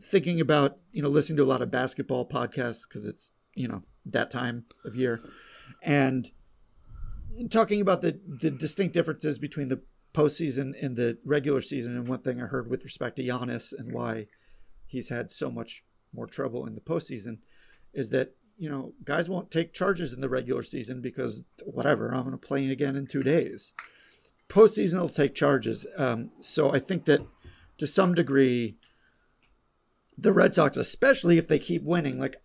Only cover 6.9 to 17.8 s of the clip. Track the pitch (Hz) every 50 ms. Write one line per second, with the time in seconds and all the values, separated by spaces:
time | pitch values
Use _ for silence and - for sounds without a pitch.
6.9 | - - - - - - - - - - 240 - - 226 220 - 208 208 202 190
7.9 | 185 - 175 170 147 - - - 143 123 - 160 139 127 156 151 - - 196 175
8.9 | 165 175 165 160 151 - - - 143 113 143 139 - 156 143 127 135 - - -
9.9 | _ _ _ _ - 156 151 147 143 - 175 147 123 131 139 131 139 - - 139
10.9 | 123 113 123 120 117 117 - - 147 147 131 135 139 131 127 - 147 135 117 120
11.9 | 120 123 120 120 131 123 - 139 123 120 123 110 139 131 - - 127 127 - 143
12.9 | - - - 120 - - 127 123 123 123 123 127 120 117 - - - - 113 117
13.9 | 120 120 120 117 113 113 104 - _ _ _ _ - - - - - - - -
14.9 | - 127 113 - 123 120 123 180 - - 147 135 120 117 113 - - - - _
15.9 | _ _ _ _ - 120 117 - - - 135 127 113 123 135 120 110 - - -
16.9 | 165 165 160 - 143 113 95 120 113 107 - _ - - - - - _